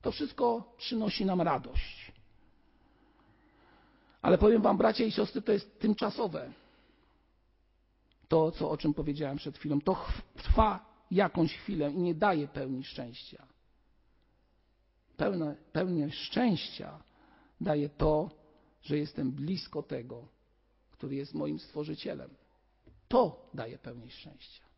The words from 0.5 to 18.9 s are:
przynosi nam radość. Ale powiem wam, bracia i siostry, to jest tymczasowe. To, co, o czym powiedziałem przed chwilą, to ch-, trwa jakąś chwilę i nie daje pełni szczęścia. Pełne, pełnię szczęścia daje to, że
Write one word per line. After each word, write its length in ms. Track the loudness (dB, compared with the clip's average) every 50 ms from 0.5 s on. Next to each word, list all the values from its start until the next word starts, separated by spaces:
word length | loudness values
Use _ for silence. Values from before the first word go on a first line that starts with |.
| 0 0 -4 -10 -16 _
przynosi 480 | -8 -4 -4 -2 -2 -2 -2 0 0
nam 160 | 0 2 2
radość. 680 | 2 2 2 0 -2 -2 -2 -2 -2 -2 -8 -16 -18 -20 -20 -20 -20 -20 _ _ _ _ _ _ _ _ _ _ _ _ _ _ _ _ _ _ _ _ _ _ _ _ _ _ _ _ -20 -20 _ _ _ _ _ _ _ _
Ale 160 | 4 4 6 8
powiem 240 | 8 8 8 8
wam, 160 | 6 6 4 6
bracia 260 | 4 4 4 4 0
i 80 | 0
siostry, 300 | 2 0 -2 0 -2 -6
to 100 | 0 0
jest 280 | 0 0 0 -6 _ _
tymczasowe. 720 | 0 0 2 2 0 -4 -2 -2 -4 -4 -4 -6 -8 -10 -14 -18 -20 _ _ _ _ _ _ _ _ _ _ _ _ _ _ _ _ _ _ _ _ _ _ _ _ _ _ _ _ _ _ _ _ _
To, 240 | 4 6 6 4
co, 180 | 2 -2 -4 -4
o 80 | -4 0
czym 160 | 0 0 0
powiedziałem 440 | 0 0 -4 -2 -4 -4 -6 -6 -6
przed 200 | -8 -10 -12 -8
chwilą, 240 | -4 -2 -2 0
to 120 | 2 2 0
ch-, 280 | 0 0 -6 -6 -6 -6 -14 _
trwa 580 | -16 2 4 6 6 6 4 4 -2 -8 -16 -20 _ _ _
jakąś 460 | 2 4 4 4 4 2 2 2 0 -6
chwilę 340 | -8 -6 -2 -2 -2 -2
i 60 | 0 0
nie 180 | 0 0 0
daje 320 | 2 2 2 2 2 0 -4
pełni 360 | -6 -8 -6 -4 -6 -6 -8
szczęścia. 640 | -10 -10 -12 -12 -12 -12 -16 -18 -18 -20 -20 -20 _ _ _ _ _ _ _ _ _ _ _ _ _ _ _ _ _ _ _ _ _ _ _ _ _ _ _ _ _ _ _ _ _ _ _
Pełne, 380 | -2 -2 0 -2 -4 -4 -6 -10 -16 _
pełnię 400 | _ -2 -2 0 0 0 -2 -2
szczęścia 880 | -4 -8 -10 -4 0 2 2 2 2 0 -2 -8 -12 -14 -14 -14 -16 -18 -20 _ _ _ _ -20 -20 -20 _ _ _ _
daje 280 | -2 -2 0 0 0 -2
to, 400 | 0 2 2 4 4 4 2 -2 -6 -16 -20 _ _ _ _ _ _ _
że 160 | _ -4